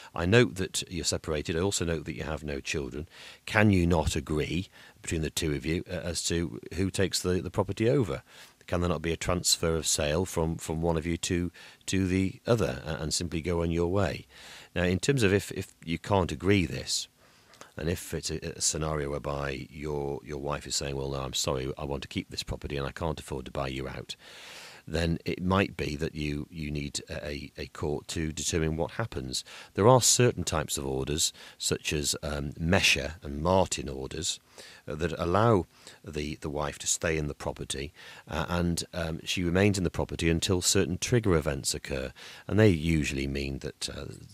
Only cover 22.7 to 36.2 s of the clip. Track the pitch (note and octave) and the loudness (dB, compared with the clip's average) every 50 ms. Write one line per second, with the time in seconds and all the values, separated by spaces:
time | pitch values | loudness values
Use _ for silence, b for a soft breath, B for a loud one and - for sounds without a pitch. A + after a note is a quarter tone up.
22.7 | C#2+ C#2 C#2 C2+ - - E2+ D#2+ D2 - - - D2 C2 B1+ B1+ - C#2 C#2 C2+ | -4 -4 -4 -4 -4 -4 -4 -4 -4 -4 -6 -8 -8 -8 -8 -6 -4 -4 -4 -4
23.7 | C2 C2+ C2 B1+ - B1 - - - B B B B B B B B B B B | -4 -6 -6 -8 -8 -10 -10 -12 -14 B B B B B B B B B B B
24.7 | B B B - D#2 E2 E2+ E2 E2 - - - - - F2+ F#2 F#2+ G2 G2+ - | B B B -4 -2 0 2 2 2 0 -2 -4 -4 -2 2 4 4 4 4 2
25.7 | - - C#2+ D2 D2+ C#2+ D#2+ - D2+ D2+ D2+ D2 D2 D2+ - - F2 D#2+ D2+ D2 | 0 -4 -4 -4 -2 -2 -4 -4 -4 -4 -4 -2 -2 -4 -6 -8 -10 -8 -6 -4
26.7 | D2+ D2 C#2+ C#2 - - - - - - - D2 D2+ C#2+ D2 C#2 - - C#2+ C#2 | -4 -4 -4 -4 -6 -8 -8 -8 -8 -8 -6 -8 -8 -8 -10 -12 -12 -12 -12 -12
27.7 | - - - D2+ D2 - - - - E2+ D#2 D#2 D2+ - D#2 - F2+ E2 D#2+ D#2 | -6 -4 -2 -2 -2 -2 -4 -6 -4 -2 -2 -2 -2 -4 -2 0 2 2 2 4
28.7 | D#2 D#2+ D#2 - - - A#2 - - - C2 B1+ B1+ - B B B B B B | 4 2 2 2 0 -4 -4 -4 -4 -6 -6 -4 -6 -6 B B B B B B
29.7 | B F#2+ G2 A#2+ C3 A#2+ - - - - B2 B2 - F2 E2 - F2 D#2 C#2+ - | B 6 8 10 10 10 8 6 6 6 6 4 4 2 -2 0 0 0 0 -2
30.7 | - C#2+ C#2 C2+ C2+ C2+ C2+ C2 D2+ D#2+ - - B B B B B B - - | -4 -4 -2 -2 -2 -2 0 0 0 0 0 0 B B B B B B -4 -2
31.7 | - - - - E2 D2+ C#2+ C#2 C#2+ - - D2 D2 D2 C#2+ C#2+ - - E2 E2 | -2 -2 -2 -2 -2 0 0 -2 -2 -2 -4 -4 -4 -4 -4 -6 -4 -2 2 4
32.7 | G2 F#2 - - - C#2 C2+ D2 D#2+ - - D2 C#2+ D2 D#2 F2+ F#2 F#2+ F2+ - | 4 6 6 4 4 4 0 -4 -8 -8 -10 -8 -6 0 2 4 6 6 4 4
33.7 | - - B1 C#2 C2+ C2+ C2+ - - E2 F#2+ - - - B B B B B B | 0 -4 -4 -6 -6 -6 -8 -6 -6 -4 -4 -4 -4 -6 B B B B B B
34.7 | B B B - D2+ D2+ F2 D#2+ D2+ - E2+ E2+ F2+ G2+ A2+ A#2+ A2 F2+ D#2+ B | B B B -8 -4 -2 -2 -2 -2 -2 0 2 4 6 6 6 6 4 4 B
35.7 | B B B B B B - - D2+ D2+ | B B B B B B -14 -8 -6 -6